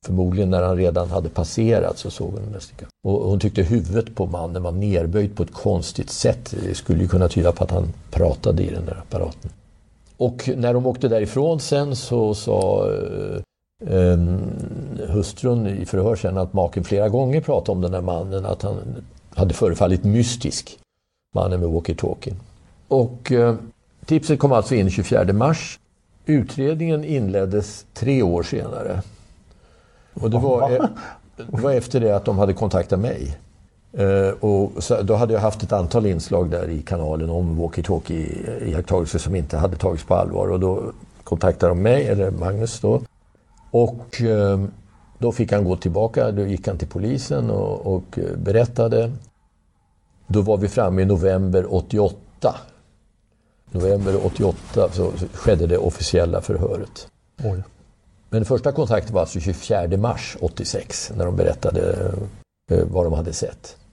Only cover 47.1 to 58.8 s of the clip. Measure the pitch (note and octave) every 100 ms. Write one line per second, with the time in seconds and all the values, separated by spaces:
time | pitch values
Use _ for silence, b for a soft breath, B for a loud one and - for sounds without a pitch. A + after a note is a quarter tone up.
47.1 | C3+ A#2+ C#3+ A#2 G2+ G2+ G2 - F#2 F2+
48.1 | - F2 F2 E2+ G#2 A#2 - A#2 A2 A2+
49.1 | C3+ - _ _ _ _ _ _ _ _
50.1 | _ _ G2+ G2+ G#2 G2 A2 G#2 F#2 F#2+
51.1 | G2 F#2 F#2 F#2+ F#2 F2+ F#2 - G#2+ G2+
52.1 | - - - - - - - _ _ _
53.1 | _ _ _ _ _ _ F#2 F#2 G2+ G2
54.1 | G2 G2 - G2+ - - - F#2 F2+ F2+
55.1 | F2+ F2 - - F#2 E2 F2+ - - -
56.1 | F2+ F2 F2 - - - F#2 - - -
57.1 | _ _ - A#2 F#2 F#2+ _ - _ _
58.1 | _ _ A2 G#2+ D3+ C3 C#3+